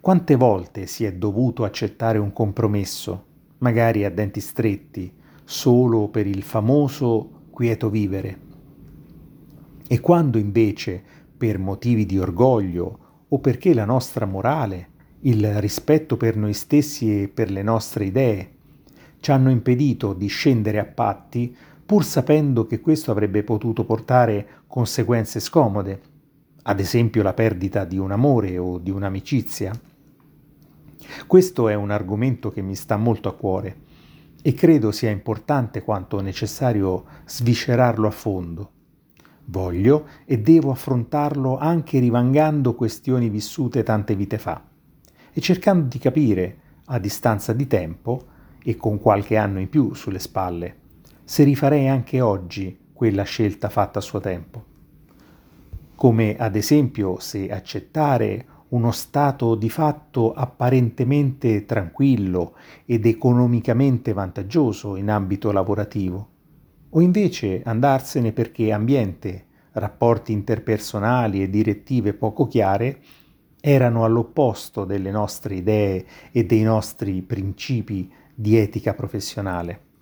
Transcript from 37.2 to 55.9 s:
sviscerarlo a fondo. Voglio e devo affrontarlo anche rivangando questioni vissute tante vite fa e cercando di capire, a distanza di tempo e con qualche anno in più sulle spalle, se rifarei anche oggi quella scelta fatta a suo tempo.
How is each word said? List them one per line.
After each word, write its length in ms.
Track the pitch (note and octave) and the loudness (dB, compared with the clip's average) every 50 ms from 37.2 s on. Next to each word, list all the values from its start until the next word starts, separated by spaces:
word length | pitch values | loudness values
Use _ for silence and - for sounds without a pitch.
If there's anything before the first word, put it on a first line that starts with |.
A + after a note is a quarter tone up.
| - | -18
sviscerarlo 840 | - - - A#2 A#2+ A#2+ - - - B2 A#2+ B2+ B2 A2+ A2 G#2+ | -16 -8 -2 2 2 2 2 0 0 2 4 4 2 2 2 0
a 40 | G#2+ | -2
fondo. 600 | G#2 - - A2 G2 F#2 F2+ E2+ E2 E2 G#2 - _ _ _ _ _ _ _ _ _ _ - _ _ _ _ | -2 -4 -6 -6 -4 -4 -6 -8 -10 -12 -12 -16 _ _ _ _ _ _ _ _ _ _ -20 _ _ _ _
Voglio 600 | - F2 F#2+ F#2 F#2 E2+ F2 G2 A#2 C#3+ D3+ D3+ - - - _ | -10 -6 -6 -4 -4 -2 2 4 4 4 4 2 -6 -20 -20 _
e 140 | - C#3+ A2+ | -2 -2 0
devo 300 | G#2 C3 E3 D#3+ C#3 C#3 | 6 6 6 8 6 4
affrontarlo 880 | C3 C3 - - C3+ B2 A2+ - - D3 D3 C#3+ C#3+ C#3+ C3 C3 C3 | -2 -4 -4 -2 -2 -2 -2 -2 -2 0 0 0 -2 -2 -2 -2 -2
anche 400 | - D3 D#3 E3+ E3 D3 - - | 0 0 0 0 0 0 0 0
rivangando 800 | C3+ B2 A#2+ A#2 B2 B2 B2+ C3+ D3 D#3 D#3 D3+ D3 C3+ B2 A2+ | 2 2 4 4 4 2 4 4 4 4 4 2 2 0 0 0
questioni 540 | - A#2+ A2 - - _ - B2+ B2+ A#2+ A2+ | 0 -2 -4 -4 -6 _ 0 0 2 0 0
vissute 520 | G2+ G#2 G#2 - - - C3 A#2+ - B2+ | -2 -4 -6 -8 -6 -4 -4 -2 0 0
tante 340 | A2 - A2 G#2+ G#2 - A2 | 0 2 0 0 0 -2 -2
vite 220 | F#2+ G2+ - - | -2 -2 -4 -6
fa 260 | - - - E2 - - _ _ _ _ _ _ _ _ _ _ _ - _ | -8 -6 -8 -8 -8 -12 _ _ _ _ _ _ _ _ _ _ _ -20 _
e 100 | _ E3+ | _ -6
cercando 460 | - - F#3 F3+ - G#3+ F#3+ F3 D3+ | 0 0 0 2 2 2 4 4 2
di 100 | B2+ A#2+ | 0 -4
capire, 600 | B2+ - - - D#3 D3 A#2 G2+ F2+ F2+ F2+ - - _ _ - - _ - | 0 -2 0 2 4 2 2 2 0 0 -4 -6 -14 _ _ -20 -20 _ -6
a 80 | C3 A#2 | -6 -4
distanza 540 | F#2+ G2+ - - - A#2+ A2 G2+ - - A2 | -4 -4 -8 -2 0 0 0 0 -2 -4 -2
di 120 | B2 C#3 | -2 0
tempo 600 | C3 - G2 F2 D#2+ E2+ - _ A#2 B2+ B2+ - - - - - - - - - | 0 0 -2 -2 -4 -10 -10 _ -6 -6 -6 -8 -18 -20 -20 -20 -20 -20 -10 -6
e 120 | A#2+ A2 | -6 -6
con 240 | - - A2 G#2+ G#2 | -4 -4 -4 -4 2
qualche 380 | G#2+ A2+ G#2 G2+ G2+ - A2 | 2 4 4 4 2 0 0
anno 220 | G#2+ G#2+ G2+ G2 F#2+ | 0 2 0 -2 -4
in 100 | F#2+ F#2 | -6 0
più 240 | - D3+ B2+ G#2 - | 0 0 0 0 -2
sulle 260 | - - - F#2+ F2+ | -8 -10 -8 -8 -8
spalle, 560 | - - - F#2+ F#2+ F2+ F2 E2+ F2 E2 - _ _ _ _ _ _ _ _ _ _ | -10 -8 -6 -4 -4 -4 -6 -6 -8 -10 -12 _ _ _ _ _ _ _ _ _ _
se 200 | - - - D3 | -6 4 4 6
rifarei 440 | C#3+ C#3 C3 E3 C#3+ D3+ D3 C3+ | 6 6 2 2 2 2 4 2
anche 340 | C3 C3+ C3 A2+ - - B2+ | 2 0 0 -2 -2 0 2
oggi 560 | B2+ A2+ G2 F#2 F2+ F2 - G2+ F#2+ F#2 F2 _ _ _ _ | 2 2 0 -2 -6 -10 -10 -8 -8 -8 -10 _ _ _ _
quella 300 | - A#2+ A2 G2 G2 G2 | 0 0 0 2 0 -4
scelta 460 | - - - A2+ G2+ - - - G#2+ | -4 -2 -2 -2 -2 -2 -4 -8 -2
fatta 300 | - - G2 - - G#2 | 0 0 0 0 -2 -8
a 20 | |
suo 180 | - - - G2+ | -8 -6 -8 -6
tempo. 460 | F#2 G2+ F2+ F2+ - - - A#2 - - - _ - _ - - - _ _ _ - _ - _ _ _ _ - - - - - - - | -6 -6 -8 -8 -10 -16 -20 -20 -20 -20 -20 _ -20 _ -20 -20 -20 _ _ _ -20 _ -20 _ _ _ _ -20 -20 -18 -18 -18 -18 -20